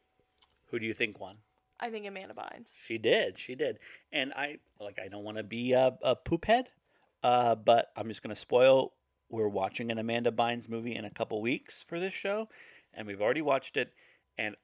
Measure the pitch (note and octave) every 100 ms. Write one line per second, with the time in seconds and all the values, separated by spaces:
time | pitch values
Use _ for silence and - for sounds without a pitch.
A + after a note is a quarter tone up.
0 | _ _ _ _ _ _ - A#2+ A2 G#2+
1 | A#2 F#2+ F#2+ G#2+ _ _ _ - A#3+ A3
2 | G3+ F#3+ F#3+ - - - A#3 - - A2+
3 | A2 G3 G#2+ F#2 - C3 C#3+ G#2+ - -
4 | _ D3+ C3+ - D3 D3+ _ - G#2 G2+
5 | F#2+ G#2 G#2 G#2+ G#2+ A2+ B2 B2+ C3 B2
6 | C3+ A#2+ - E3 - A#3 B3+ _ _ _
7 | _ _ B2 B2 A#2+ A2 A2 A#2 - -
8 | A2 G#2 A#2 G#2 - B2 C3 C3+ - _
9 | _ _ - A2+ G#2+ G2 F#2+ - A#2 A2
10 | A2+ A#2 A#2+ A2+ A#2+ A#2+ A2 A2+ A#2+ A2+
11 | G#2+ - A2+ A2 A2+ C#3+ - - - E3+
12 | F#3+ - G3 G#3 A3 - - - _ -
13 | G#2+ G2 G#2+ C#3+ D3 C3+ - - A#2 _
14 | _ _ _ - G#2+ G2+